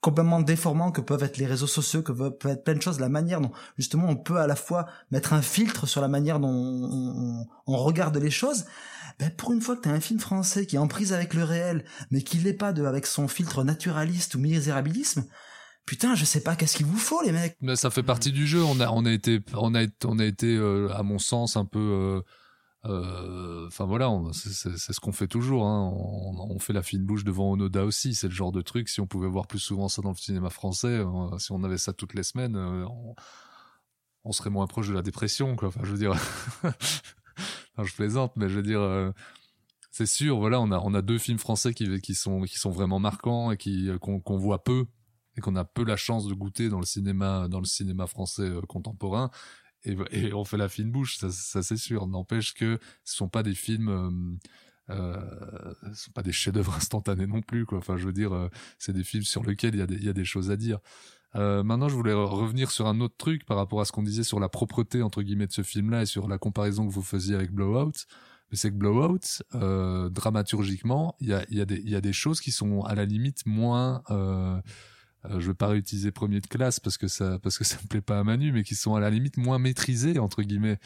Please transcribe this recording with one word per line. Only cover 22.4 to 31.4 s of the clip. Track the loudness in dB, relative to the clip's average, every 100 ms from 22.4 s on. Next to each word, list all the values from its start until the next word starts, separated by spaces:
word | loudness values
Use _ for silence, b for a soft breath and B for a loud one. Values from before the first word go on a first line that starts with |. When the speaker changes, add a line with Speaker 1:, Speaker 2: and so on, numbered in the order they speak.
| b b b b
Speaker 2:
euh, | -6 -4 -4 -6 -8 -8 -8 -10 -12
enfin | -6
voilà, | -2 0 2
on, | 2 -2
c'est, | -6 -8
c'est, | -6 -6 -6
c'est | -6
ce | -6
qu'on | -4
fait | -4 -2
toujours, | -2 0 2 2
hein. | 2 0
On, | -2 -6 -6 -6 -8 -6
on | -6
fait | -2
la | -2
fine | 0 -2
bouche | 0 0
devant | 0 0 2
Onoda | 2 2 2
aussi. | 0 0 -2
C'est | -2 -2
le |
genre | -2 -2
de | -2
truc, | -2 -4 -4
si | -4
on | -2
pouvait | -2 -2
voir | -2 -4
plus | -6
souvent | -4 -2 -2
ça | -2
dans | -4
le | -4
cinéma | -4 -2 -2
français, | -4 -4 -2 0
euh, | 0 0 -2 -4
si | -6